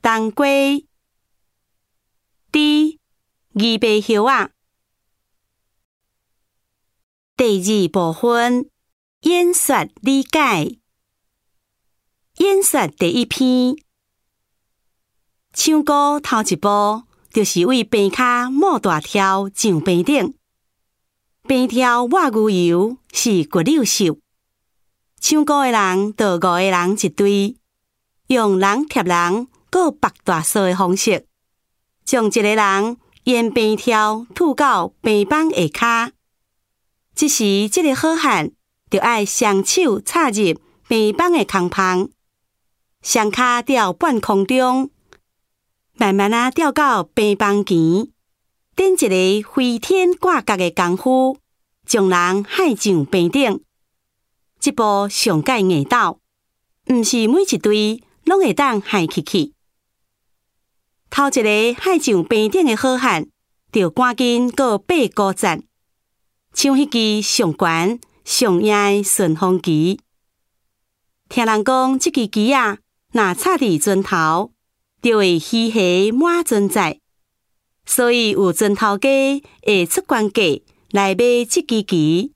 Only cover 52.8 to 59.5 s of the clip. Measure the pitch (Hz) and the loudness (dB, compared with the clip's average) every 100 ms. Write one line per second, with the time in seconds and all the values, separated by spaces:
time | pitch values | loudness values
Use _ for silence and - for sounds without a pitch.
52.8 | 208 175 139 190 170 269 254 - _ _ | 0 0 0 0 0 0 0 -2 _ _
53.8 | _ _ _ _ _ _ _ _ - 254 | _ _ _ _ _ _ _ _ -4 -2
54.8 | 214 202 202 - 226 160 151 247 185 165 | 0 0 -2 -2 0 0 0 0 2 0
55.8 | - 247 190 - _ _ _ _ _ _ | 0 0 0 -4 _ _ _ _ _ _
56.8 | - 247 214 240 220 311 392 220 208 214 | -2 -2 0 0 2 2 0 0 0 0
57.8 | 214 226 _ _ - 392 330 196 285 214 | 0 -4 _ _ 0 2 2 0 -2 -2
58.8 | - 208 160 - 147 190 147 | -2 -2 -2 -4 -4 -2 -2